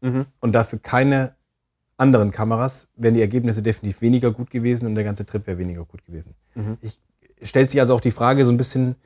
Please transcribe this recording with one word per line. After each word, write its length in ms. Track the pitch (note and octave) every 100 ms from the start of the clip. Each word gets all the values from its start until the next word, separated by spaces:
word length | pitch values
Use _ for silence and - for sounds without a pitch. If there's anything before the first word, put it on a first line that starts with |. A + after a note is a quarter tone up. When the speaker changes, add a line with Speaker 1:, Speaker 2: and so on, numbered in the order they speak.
Speaker 1:
Mhm. 240 | B2+ C3 C3+ _
Speaker 2:
und 140 | A#2+
dafür 260 | A2+ A2 A2+
keine 560 | - B2+ C3+ C#3 C3 - _ _ _ _ _ -
anderen 340 | C3 B2 G#2
Kameras, 580 | G2 A2 A2+ C3 - - -
wären 180 | A#2
die 80 | A2+
Ergebnisse 400 | G#2 B2 A#2 G#2+
definitiv 400 | A2 G#2 G#2 F#2+
weniger 300 | A#2 B2 A#2+
gut 180 | A2 B2
gewesen 380 | B2 A#2+ A#2 A#2
und 80 | G#2+
der 80 |
ganze 220 | G#2 G2+ G#2
Trip 180 | G#2 G2+
wäre 100 | F2+
weniger 260 | F2+ F2 D#2+
gut 180 | - -
gewesen. 280 | E2+ - - _ A#2
Speaker 1:
Mhm. 220 | G#2 A2+
Speaker 2:
Ich, 180 | A2 - _ _ _ _
stellt 260 | - C3 C3
sich 100 | C#3+
also 120 | B2 A#2+
auch 60 |
die 80 | A#2+
Frage 340 | - A#2 C#3 B2
so 60 |
ein 60 | A#2+
bisschen, 380 | A#2+ C3 B2+ B2+